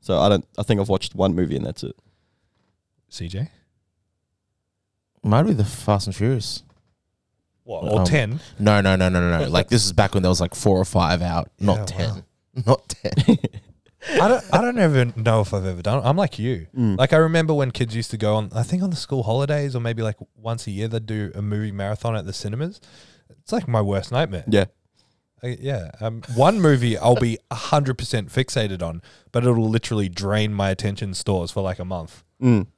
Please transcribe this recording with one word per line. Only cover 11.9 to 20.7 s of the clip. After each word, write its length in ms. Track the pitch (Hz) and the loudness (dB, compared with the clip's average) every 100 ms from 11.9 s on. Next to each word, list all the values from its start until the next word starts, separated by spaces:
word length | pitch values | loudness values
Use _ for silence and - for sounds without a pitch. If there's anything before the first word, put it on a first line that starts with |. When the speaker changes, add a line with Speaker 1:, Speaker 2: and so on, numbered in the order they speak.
| 90 90 | -4 -4
Speaker 2:
wow. 120 | 101 - _ | -6 -12 _
Speaker 3:
<laughs> 280 | _ 127 104 | _ -6 0
Not 220 | 127 _ | 0 _
ten. 500 | - - - - 226 - - _ _ _ _ - 277 | -8 -2 0 4 2 2 -8 _ _ _ _ -2 2
Speaker 2:
I 80 | 202 | 4
don't, 160 | 254 - | 2 2
I 60 | - | 0
don't 160 | 240 247 | 2 2
even 340 | 175 139 120 117 | 4 4 2 0
know 240 | 113 113 | 2 2
if 100 | 101 | 2
I've 140 | 101 95 | -2 -4
ever 160 | 90 | -4
done 160 | 87 117 | -2 0
it. 80 | 113 | 0
I'm 80 | 160 | 0
like 220 | 196 - | 0 -2
you. 300 | 113 110 80 131 | -4 -4 -8 -2
Speaker 1:
Mm. 180 | 113 92 | 0 2
Speaker 2:
Like, 160 | 135 | 4
I 40 | 160 | 4
remember 360 | 160 165 160 | 4 2 2
when 180 | 151 135 | 0 0
kids 220 | - 120 | -2 -4
used 160 | 110 113 | -4 -6
to 40 | 107 | -2
go 200 | 107 107 | 0 0
on, 140 | 107 | -2
I 80 | 113 | -4
think 200 | 113 180 | -2 -2
on 60 | 190 | -2
the 60 | 160 | -4
school 280 | - 135 | -4 -4
holidays 500 | 104 120 139 147 143 123 | 0 -2 0 -2 -2 -4
or 40 | |
maybe, 200 | 117 113 | -4 -2
like, 140 | 110 104 - _ | -4 -6 -14 _
once 300 | 113 113 | -8 -8
a 40 | - | -6